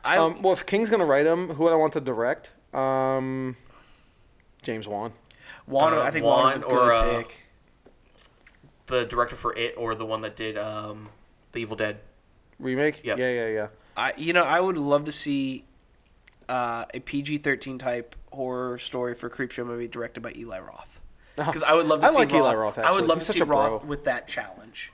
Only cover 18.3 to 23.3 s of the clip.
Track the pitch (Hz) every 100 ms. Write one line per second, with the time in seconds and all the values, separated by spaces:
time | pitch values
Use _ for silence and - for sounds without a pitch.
18.3 | 139 127 127 127 123 - 127 123 120 123
19.3 | - 123 - 120 120 117 120 113 120 117
20.3 | - 117 92 53 - - - - - _
21.3 | - 147 160 139 160 156 156 285 302 202
22.3 | 156 131 110 107 113 165 190 170 165 165